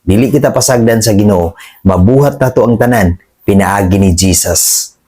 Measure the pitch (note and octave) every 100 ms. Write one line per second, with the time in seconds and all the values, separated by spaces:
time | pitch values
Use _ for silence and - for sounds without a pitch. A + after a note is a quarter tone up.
0 | - G2+ B2+ C#3 C3+ B2+ B2 B2 A2+ A2+
1 | A2+ G2+ G#2 F#2+ E2+ - - - G2 F#2
2 | F#2 C3+ C#3+ C#3 C3 C3 A2+ A2 A#2+ B2
3 | F#2+ F2 _ _ - G2+ F#2 G2+ F#2+ G2
4 | G2 E2+ F#2+ E2+ - E2 - - - _